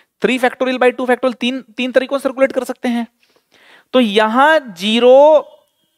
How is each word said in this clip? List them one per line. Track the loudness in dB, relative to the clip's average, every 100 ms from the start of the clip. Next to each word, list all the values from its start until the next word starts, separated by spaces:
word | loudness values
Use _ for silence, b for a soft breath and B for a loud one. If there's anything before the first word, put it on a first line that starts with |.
| b _
थ्री | -4 -2
factorial | -2 -4 -6 0
by | -2 -2
टू | -4
factorial, | -2 -2 -4
तीन, | -6 -8
तीन | -12 -10 -4
तरीकों | -2 -4 -6
से |
सर्कुलेट | -6 -2 -2
कर | -2
सकते | -8 -8 -6
हैं। | -6 -8 _ _ _ _ b b b b
तो | 0
यहां | 0 0 0 2 2 2 -2
ज़ीरो | -8 -2 2 6 6 6 4 0 -18 _ _ _